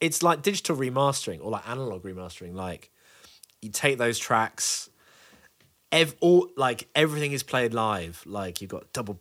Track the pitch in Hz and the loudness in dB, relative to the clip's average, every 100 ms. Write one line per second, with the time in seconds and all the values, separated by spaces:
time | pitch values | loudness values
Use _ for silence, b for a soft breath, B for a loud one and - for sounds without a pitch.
0 | 165 151 170 156 175 196 - 147 131 127 | -2 2 2 2 0 0 0 -2 0 2
1 | 139 135 - 85 85 107 101 123 131 92 | 2 2 -4 -6 -6 -6 -6 -6 -6 -6
2 | 98 92 90 - 90 90 92 85 - B | -8 -10 -12 -14 -12 -8 -8 -8 -14 B
3 | B B B B - _ 110 104 143 131 | B B B B -20 _ -10 0 0 2
4 | 117 113 - 117 110 - - - - b | 2 0 2 2 2 -2 -2 -2 -6 b
5 | b b b b b b b _ _ 156 | b b b b b b b _ _ 2
6 | 160 - 170 180 180 - 131 117 - 147 | 2 4 6 6 6 0 0 0 -2 2
7 | 156 151 147 139 - 127 120 113 110 101 | 2 2 -2 -4 -2 0 0 2 0 0
8 | 85 85 - 101 95 87 98 98 - - | -4 -10 -10 -8 -6 -8 -8 -10 -8 -8
9 | 107 98 | -6 -6